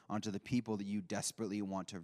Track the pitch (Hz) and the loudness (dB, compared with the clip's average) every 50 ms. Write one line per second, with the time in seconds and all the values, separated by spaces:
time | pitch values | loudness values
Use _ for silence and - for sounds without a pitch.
0 | - - 101 107 101 110 95 101 - - 120 123 110 113 110 98 101 98 104 104 | -6 -2 -2 0 0 0 -2 -2 0 2 2 2 4 4 0 0 0 0 0 0
1 | 90 - 101 101 - - - - 113 95 101 104 104 95 95 95 90 - 98 90 | 0 0 -2 0 0 -2 -2 -2 -2 0 0 0 0 0 0 -2 -2 -4 -6 -8